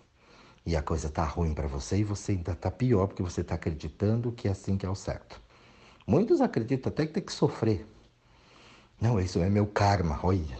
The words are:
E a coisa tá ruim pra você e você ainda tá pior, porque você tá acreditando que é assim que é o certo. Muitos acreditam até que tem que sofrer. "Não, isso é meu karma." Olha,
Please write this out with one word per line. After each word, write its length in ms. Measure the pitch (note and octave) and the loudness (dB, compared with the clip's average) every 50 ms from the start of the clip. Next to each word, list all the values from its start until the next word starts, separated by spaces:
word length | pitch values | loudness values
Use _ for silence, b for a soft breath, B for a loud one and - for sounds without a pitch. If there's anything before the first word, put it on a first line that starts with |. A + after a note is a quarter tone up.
| _ _ _ B B B B B B B B B B | _ _ _ B B B B B B B B B B
E 120 | E2+ E2 | 0 0
a 40 | D2+ | 0
coisa 280 | D2 - E2+ D2+ - D2 | 0 0 -2 -2 -2 -2
tá 160 | - - E2 | -2 0 -2
ruim 280 | D2+ - - E2 D#2+ D2+ | 0 0 0 0 0 0
pra 140 | C#2 C#2 | -2 -2
você 300 | C#2 C2+ C2+ - - F#2+ | -4 -4 -6 -4 -2 0
e 60 | G2 G#2+ | 0 0
você 260 | G2+ G2+ G2+ - - | 0 -2 -4 -2 -2
ainda 240 | G2+ F2+ F2 - F2+ | -2 -2 -2 -4 -6
tá 160 | - - F#2 | -4 -4 -4
pior, 360 | - - B2 C3 A#2 F#2+ F#2+ | -2 0 2 4 4 4 4
porque 140 | F#2+ - - | 2 0 -2
você 220 | G2 F2 - G2 E2 | -4 -4 -2 -4 -4
tá 120 | - F2 | -4 -4
acreditando 760 | E2 - F2+ D#2 C#2+ - F2 - - G2+ G#2 A2+ A#2+ A#2 A#2+ | -4 -4 -4 -4 -4 -6 -10 -4 -2 0 2 2 0 -2 -4
que 160 | A#2 - - | -4 -4 -2
é 40 | G2+ | -4
assim 260 | F#2+ - - - G2 | -4 -4 -2 -2 -2
que 80 | G2 - | -2 -2
é 40 | F#2 | -4
o 60 | G2 | -6
certo. 460 | - - - - - - - - - - B B B B B B B B B B B B | -6 -6 -8 -8 -8 -10 -16 -20 -20 -20 B B B B B B B B B B B B
Muitos 320 | - G#2+ E3 A3+ A#3+ F4+ C#4+ | 2 4 4 4 4 4 4
acreditam 500 | C4 - - A#2+ A2+ - C3+ B2+ - - | 4 2 2 0 0 0 0 -2 -2 -2
até 160 | - - D3+ | -2 -2 -2
que 80 | D#3 - | -2 -2
tem 100 | - D#3+ | -6 -6
que 100 | - - | -6 -2
sofrer. 520 | - E3 C#3 - - A#2 A2 G#2 E2+ - - - - - - _ _ _ B B B B B B B B B B B B B B - | 0 0 0 2 2 0 0 0 0 -2 -10 -18 -20 -20 -20 _ _ _ B B B B B B B B B B B B B B -2
"Não, 180 | G#2 A#2 B2 F#2+ | 0 2 2 2
isso 200 | F#2 F#2 - F#2+ | 2 0 2 2
é 100 | E2+ G2 | 2 4
meu 180 | G2+ G#2 G#2 | 4 4 2
karma." 520 | G#2 - - G#2 G2+ G2+ G2 F2 D#2+ C#2+ - - | 2 2 2 4 4 4 4 2 0 -2 0 0
Olha, 340 | F2+ G2 F#2 D#2 C#2+ B1+ | 2 2 2 0 -4 -8